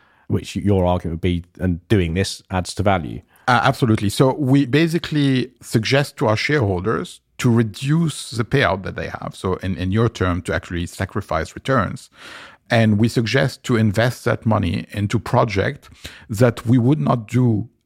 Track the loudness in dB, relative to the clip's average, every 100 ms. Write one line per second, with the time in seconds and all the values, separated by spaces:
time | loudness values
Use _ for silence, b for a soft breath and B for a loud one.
0 | b b -6 -6 -4 -2 2 2 2 0
1 | -2 -2 -2 -2 -4 -4 -2 -2 0 2
2 | 2 0 -2 -6 -6 -4 -4 -2 0 0
3 | -2 -10 -16 b 0 2 2 2 2 2
4 | 0 2 2 2 2 2 4 2 2 -2
5 | -2 0 2 0 -2 _ -4 -2 2 0
6 | 0 -2 0 0 0 0 0 0 -2 -4
7 | -6 -14 _ -2 2 4 2 -2 0 0
8 | 0 -4 -8 -8 -2 0 2 0 -4 -8
9 | -8 -10 -12 -6 -4 -4 -4 -4 -2 2
10 | 0 0 -2 -2 -2 -4 -4 -6 -6 -6
11 | -6 -6 -4 -4 -4 -6 -2 0 0 -4
12 | -16 B B B B B 0 2 4 4
13 | 2 0 0 0 0 -2 -2 2 2 2
14 | 0 0 -2 -2 0 0 0 -4 -6 -4
15 | -2 -2 0 0 2 0 -2 -6 -14 B
16 | B B -10 2 2 2 2 4 4 2
17 | 2 -2 -2 0 2 0 -4 _